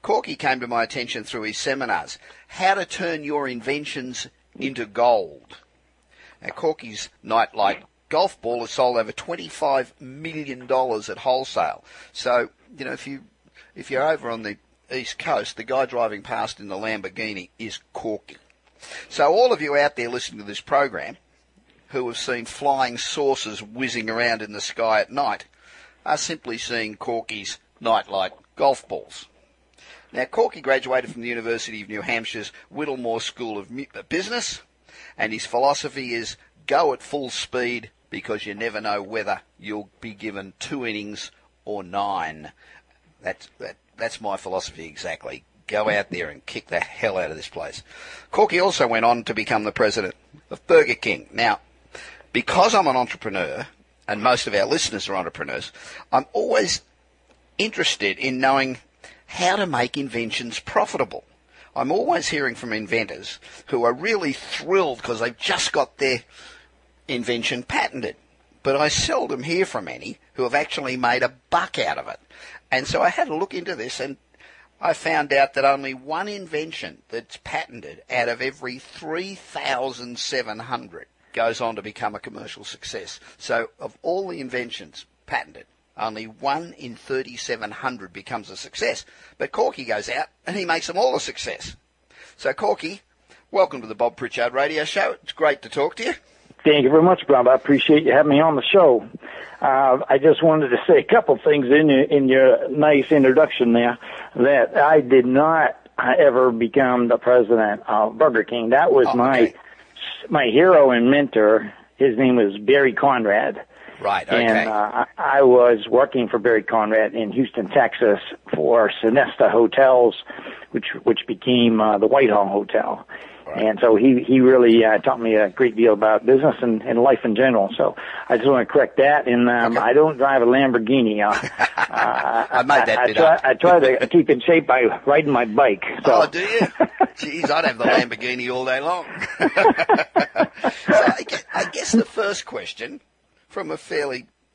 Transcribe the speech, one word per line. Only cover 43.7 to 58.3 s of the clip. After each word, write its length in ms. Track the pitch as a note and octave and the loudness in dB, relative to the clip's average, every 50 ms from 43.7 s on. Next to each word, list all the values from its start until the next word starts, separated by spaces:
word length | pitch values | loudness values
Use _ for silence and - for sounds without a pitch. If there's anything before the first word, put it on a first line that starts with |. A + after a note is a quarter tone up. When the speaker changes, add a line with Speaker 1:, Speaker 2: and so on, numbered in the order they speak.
| - _ _ _ _ | -18 _ _ _ _
Speaker 1:
that's 240 | - A2+ A#2 - - | -10 -10 -10 -10 -10
my 160 | A2 G2+ G2 | -8 -8 -8
philosophy 480 | F#2+ - F#2+ F#2 F#2 - - - E2 E2 | -8 -8 -8 -8 -8 -8 -8 -16 -16 -18
exactly. 580 | D#2+ D2+ - - F2 D#2+ - - A#1 C2 B1+ _ _ _ _ _ | -18 -16 -14 -12 -12 -12 -12 -12 -16 -16 -16 _ _ _ _ _
Go 220 | - G#2+ G#2 G#2+ G#2+ | -6 -4 -2 -2 0
out 220 | G#2 G2+ G2 _ | -2 -2 -4 _
there 180 | - F2+ E2+ D#2 | -8 -10 -10 -10
and 160 | D2 - _ | -12 -16 _
kick 220 | - - A2+ - | -14 -14 -14 -12
the 120 | _ F2 E2+ | _ -6 -6
hell 380 | - - - - - A2 F#2+ | -6 -6 -8 -6 -4 -4 -2
out 140 | F#2 F2 D2+ | -4 -6 -6
of 40 | D#2 | -8
this 120 | D#2 D#2+ - | -12 -16 -14
place. 340 | - E2+ D#2+ C#2+ - - - _ - - - - - - - _ | -14 -14 -14 -12 -14 -18 -20 _ -20 -20 -20 -20 -20 -20 -18 _
Corky 280 | - - G#3+ - F3 F3 | 0 0 0 2 2 0
also 280 | F3+ G3 E3+ - C#3 | 0 0 0 0 0
went 160 | A#2 A#2 A2+ A2+ | 0 2 2 2
on 200 | A#2 B2 A#2 A2 | 2 2 2 -2
to 80 | - A#2 | -6 -6
become 300 | G#2 G#2+ - B2 G#2+ G#2+ | -6 -4 -2 -2 -2 -2
the 60 | G#2+ | -4
president 440 | - - A2+ G#2+ G2 A2 G2+ F#2 - _ _ _ _ - _ _ | -2 0 0 0 0 -2 -6 -6 -8 _ _ _ _ -20 _ _
of 160 | - - _ | -16 -16 _
Burger 260 | - E3+ D#3+ D#3 B2 A#2 | 4 6 6 6 4 -2
King. 320 | - - A2+ G2+ - - _ - | -4 -4 -6 -6 -6 -8 _ -4
Now, 260 | A2 A#2 A2+ G#2 - _ _ _ _ _ _ _ - - - - - - _ | -2 0 0 0 -2 _ _ _ _ _ _ _ -20 -20 -20 -20 -20 -20 _
because 420 | _ B2 - - - F#3 F#3 - - | _ -6 -4 -2 2 2 4 4 4
I'm 140 | G3+ F3+ | 2 2
an 80 | D3 B2+ | 2 0
entrepreneur, 720 | B2+ B2 A2 - - - A2+ G2 F#2+ F2 D2 C2+ - C3 - _ _ _ _ _ _ _ | 0 -2 -2 -6 -10 -10 -8 -6 -4 -6 -6 -6 -10 -12 -14 _ _ _ _ _ _ _
and 140 | - G#2 G#2+ G#2+ | -8 -8 0 2
most 240 | B2 B2+ A#2+ - | 2 2 2 0
of 60 | A#2+ G#2 | -2 0
our 120 | G2+ G2 | 0 0
listeners 440 | G#2 C#3+ E3 - - - G2 - - | 0 0 -2 -2 -4 -6 -8 -6 -6
are 60 | G2 | -6
entrepreneurs, 560 | F#2+ F2+ E2 _ - D2+ C#2 B1+ C#2+ - - _ - - - - - - _ | -4 -6 -6 _ -10 -10 -8 -8 -10 -10 -12 _ -20 -20 -20 -20 -20 -10 _
I'm 140 | - B2+ C#3 _ _ | -2 -2 -2 _ _
always 500 | - - - - - - E3+ - - _ _ _ _ _ _ _ _ _ _ _ _ _ _ _ | -4 -2 2 2 0 2 0 -4 -8 _ _ _ _ _ _ _ _ _ _ _ _ _ _ _
interested 600 | - G3+ A3 - - E3 - - - G#2+ - - - | -6 -6 -4 -4 -4 -2 -2 -2 -2 -2 -4 -2 -2
in 200 | B2 C3+ | -4 -6